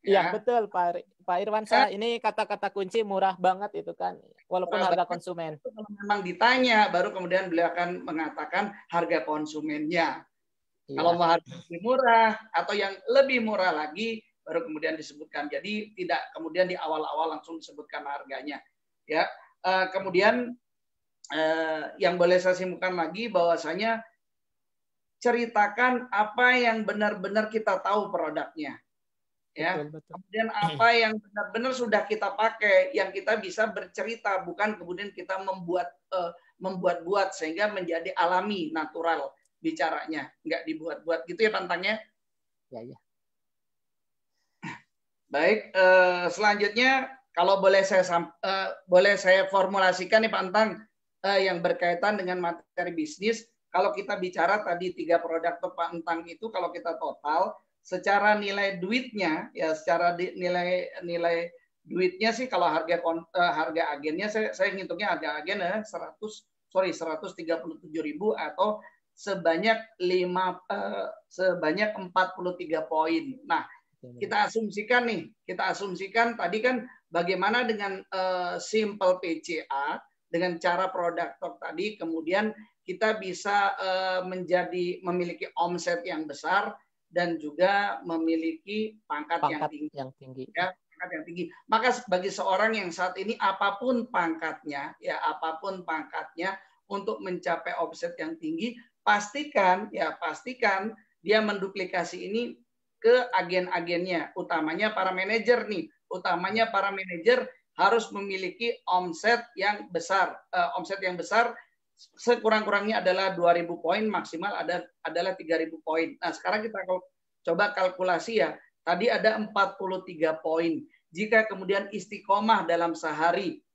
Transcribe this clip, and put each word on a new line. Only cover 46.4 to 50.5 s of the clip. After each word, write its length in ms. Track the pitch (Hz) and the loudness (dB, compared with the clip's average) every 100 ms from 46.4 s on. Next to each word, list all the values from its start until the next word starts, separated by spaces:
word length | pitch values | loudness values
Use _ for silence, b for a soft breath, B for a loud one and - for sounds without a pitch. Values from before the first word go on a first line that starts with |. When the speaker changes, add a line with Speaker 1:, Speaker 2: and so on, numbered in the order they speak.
| 208 202 208 214 254 262 - - _ | 2 4 2 4 4 4 0 -12 _
Speaker 2:
kalau 300 | - 185 190 | 2 4 6
boleh 200 | 190 190 190 | 8 6 6
saya 160 | 190 | 4
sam-, 320 | 180 170 160 - | 4 2 0 -6
eh, 260 | 190 190 190 - - | -2 -2 -4 -8 6
boleh 240 | 180 202 | 8 8
saya 320 | 196 185 190 190 | 4 6 6 6
formulasikan 760 | 196 185 202 185 180 180 220 220 | 4 4 4 4 2 4 4 4
nih 40 | |
Pak 80 | 196 185 | 0 0